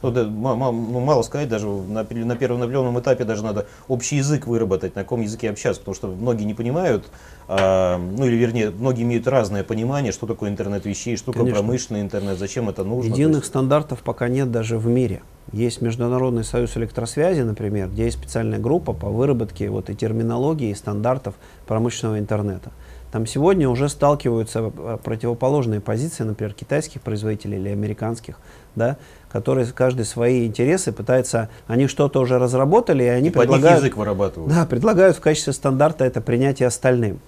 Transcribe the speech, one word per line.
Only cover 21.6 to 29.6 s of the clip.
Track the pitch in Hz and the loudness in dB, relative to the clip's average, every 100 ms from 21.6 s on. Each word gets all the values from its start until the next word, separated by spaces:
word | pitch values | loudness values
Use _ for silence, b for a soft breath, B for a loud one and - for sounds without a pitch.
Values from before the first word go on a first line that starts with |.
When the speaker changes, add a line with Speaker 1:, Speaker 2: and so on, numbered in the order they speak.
| - | -4
Speaker 2:
промышленного | 110 117 - 117 107 | -2 -2 -2 -2 -2
интернета. | 101 107 104 92 - B B B B | -2 -2 -2 -6 -12 B B B B
Там | 110 110 | -4 -2
сегодня | 131 160 190 139 | 2 4 4 2
уже | 123 143 | 2 0
сталкиваются, | - 143 147 127 117 113 110 110 - | 2 2 2 0 0 -2 -2 -4 -6
э, | 92 110 | -8 -8
противоположные | - 113 120 120 131 147 120 107 | -6 -4 -4 0 2 2 0 -2
позиции, | 104 113 156 - | -2 -4 -4 -4
например, | 110 104 107 | -6 -4 -6
китайских | 101 - 143 156 - | -8 -2 -2 -2 -10
производителей | - 107 107 107 101 101 | -6 -4 -2 -4 -4 -6
или | 98 | -4
американских, | 101 107 107 110 117 - - B B B - | -4 -4 -4 -6 -6 -10 -18 B B B -2
да, | 117 139 B B B | 0 -2 B B B
которые | - 110 131 | -4 0 0